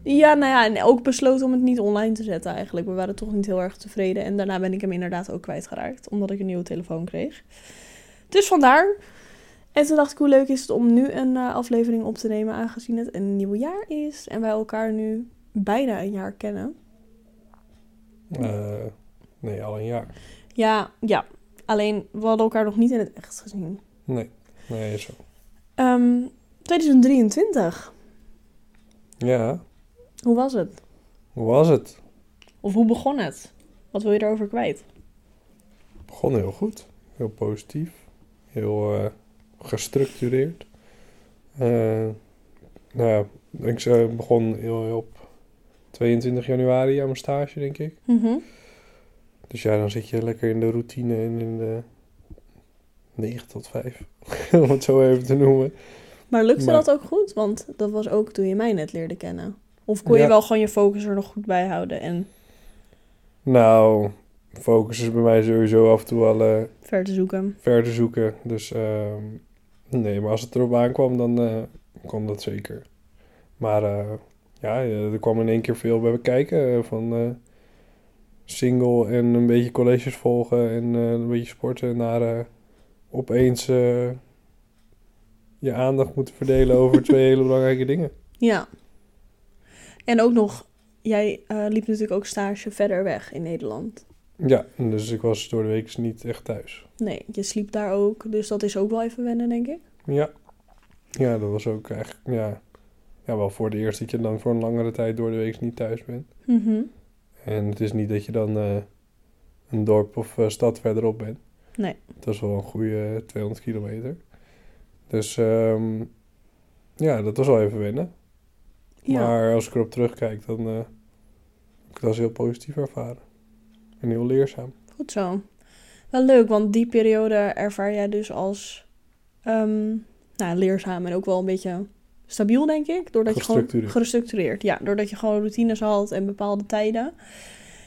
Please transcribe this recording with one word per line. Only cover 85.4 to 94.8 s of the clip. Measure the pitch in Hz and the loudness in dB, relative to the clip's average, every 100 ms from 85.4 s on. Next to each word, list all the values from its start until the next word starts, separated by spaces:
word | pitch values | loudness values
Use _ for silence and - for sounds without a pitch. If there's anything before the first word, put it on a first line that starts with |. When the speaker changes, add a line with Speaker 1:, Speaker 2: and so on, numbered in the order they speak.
| _ _ | _ _
Speaker 2:
je | 139 | -6
aandacht | 120 131 135 127 139 | -2 0 0 0 -2
moeten | 131 - | -6 -4
verdelen | 135 131 127 127 | 2 4 6 6
over | 127 135 | 6 6
Speaker 1:
<laughs> | |
Speaker 2:
twee | 123 135 131 | 6 6 6
hele | 131 | 6
belangrijke | 131 131 131 131 127 | 4 4 2 2 0
dingen. | 151 151 - _ | -2 -4 -8 _
Speaker 1:
Ja. | - 233 196 - - _ - _ _ _ _ _ _ _ - - - - | -2 0 0 -4 -16 _ -20 _ _ _ _ _ _ _ -20 -20 -10 0
En | 226 | 4
ook | 233 | 4
nog, | 233 208 - - _ _ _ | 4 2 -2 -18 _ _ _
jij, | 220 208 208 - - | -2 0 0 -4 -6
eh, | 214 208 | -4 -2
liep | 220 220 | -2 -2
natuurlijk | 214 214 | -2 -2
ook | 190 208 | -4 -4
stage | - 196 202 214 | -4 -4 -6 -8
verder | - 202 180 | -2 0 0
weg | 190 107 - | -2 -4 -8
in | 139 | -10
Nederland. | 165 165 131 110 220 - - _ _ - 143 | -8 -6 -8 -8 -10 -14 -20 _ _ -4 2
Speaker 2:
Ja, | 127 - | 2 2
dus | - | -4